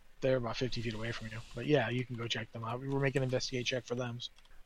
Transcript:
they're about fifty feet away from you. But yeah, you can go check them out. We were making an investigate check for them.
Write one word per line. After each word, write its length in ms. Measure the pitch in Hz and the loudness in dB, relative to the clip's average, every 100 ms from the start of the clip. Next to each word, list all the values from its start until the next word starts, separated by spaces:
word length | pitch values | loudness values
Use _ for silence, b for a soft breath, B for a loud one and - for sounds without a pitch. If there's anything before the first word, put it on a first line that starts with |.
| - - | -16 0
they're 180 | 135 131 | 4 4
about 180 | 117 - | 2 0
fifty 260 | 127 120 | 0 2
feet 120 | 113 | 0
away 180 | 107 113 | -2 -2
from 160 | 117 110 | -4 -6
you. 100 | 110 - | -8 -8
But 120 | - 131 | -4 4
yeah, 240 | 147 113 | 4 4
you 140 | 123 | 0
can 120 | 127 117 | -2 -4
go 100 | 117 | -4
check 240 | 120 110 | -4 -4
them 120 | 117 | -6
out. 160 | 113 123 | -4 -4
We 80 | 135 | -2
were 100 | 139 | 2
making 220 | 139 135 | 2 2
an 40 | |
investigate 420 | 131 127 - 127 120 | 2 2 0 -2 0
check 200 | 127 - | -2 -2
for 80 | |
them. 240 | 123 123 120 - - - - | -2 -2 -4 -10 -12 -18 -18